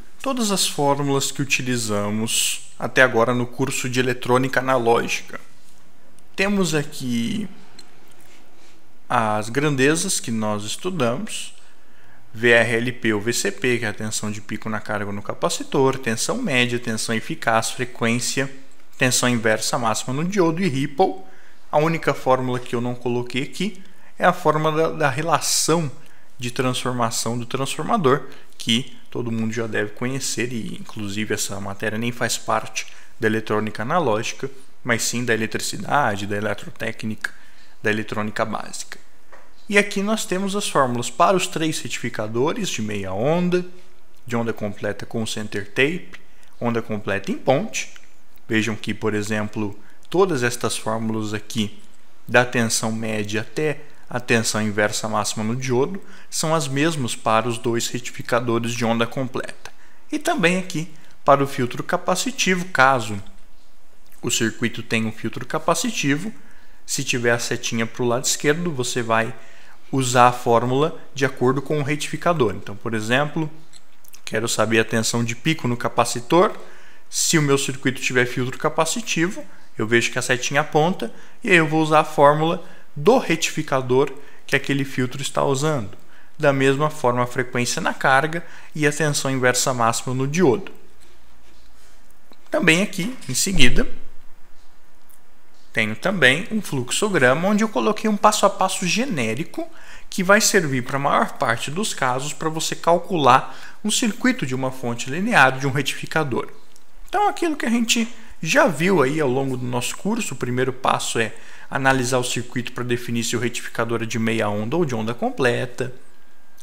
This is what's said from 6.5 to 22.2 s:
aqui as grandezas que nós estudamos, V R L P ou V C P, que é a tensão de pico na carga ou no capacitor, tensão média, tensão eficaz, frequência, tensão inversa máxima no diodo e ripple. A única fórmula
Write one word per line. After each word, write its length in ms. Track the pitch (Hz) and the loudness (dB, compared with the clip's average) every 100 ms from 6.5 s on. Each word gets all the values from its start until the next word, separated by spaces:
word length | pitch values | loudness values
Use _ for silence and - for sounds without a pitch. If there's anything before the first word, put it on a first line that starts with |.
| 202 175 | 2 2
aqui 720 | 151 147 - 131 117 117 - - - - - - - - - - - - - - - - - - | 0 -2 -4 -2 -2 0 -2 -4 -8 -10 -10 -10 -10 -10 -10 -10 -10 -10 -10 -10 -10 -10 -8 -2
as 440 | 123 110 107 107 | 0 2 0 -2
grandezas 680 | 127 151 135 135 165 190 - | 0 0 4 4 4 0 -2
que 120 | - | -2
nós 340 | 113 107 104 | -2 0 -2
estudamos, 920 | 104 - 185 185 117 131 208 - - - - - - - - - - | -4 -4 -4 0 0 0 -4 -6 -8 -8 -10 -10 -10 -8 -8 -8 -8
V 160 | 110 120 | 2 6
R 280 | 117 110 117 | 8 6 2
L 160 | 123 | 0
P 200 | 120 113 | -2 0
ou 80 | 107 | 0
V 100 | 110 | 0
C 220 | 117 202 | 0 -2
P, 260 | - 127 117 | 0 0 0
que 60 | |
é 40 | 110 | -2
a 40 | |
tensão 380 | - 110 - 107 | -4 -4 -4 -4
de 100 | 104 | -6
pico 300 | - 107 110 | -6 -6 -4
na 100 | 107 | -6
carga 260 | - 104 101 | -4 -4 -4
ou 60 | |
no 80 | 101 | -6
capacitor, 800 | - - 170 - 285 151 131 127 | -6 -2 -2 -2 -2 2 2 2
tensão 400 | 113 113 - 220 | -2 -2 -2 -2
média, 380 | 220 127 120 120 | 0 2 2 0
tensão 360 | 117 110 - | -2 -4 -2
eficaz, 560 | 110 - - 120 113 117 | -2 -2 -2 2 2 2
frequência, 800 | - 127 - 117 120 - 139 135 - - - - - | -4 -6 -2 0 0 0 -2 -2 -4 -10 -10 -8 0
tensão 320 | 127 - 123 | 2 4 2
inversa 500 | 120 110 110 - 147 | 2 2 2 0 0
máxima 360 | 113 107 - | 0 0 -2
no 100 | 131 | -2
diodo 380 | 175 202 165 165 | 0 2 2 2
e 60 | 190 | 0
ripple. 480 | 135 143 - 190 - - - - - - | 0 0 2 2 0 -8 -10 -10 -10 -2
A 60 | 151 | 2
única 380 | 160 165 156 | 2 2 0
fórmula 440 | 139 | 0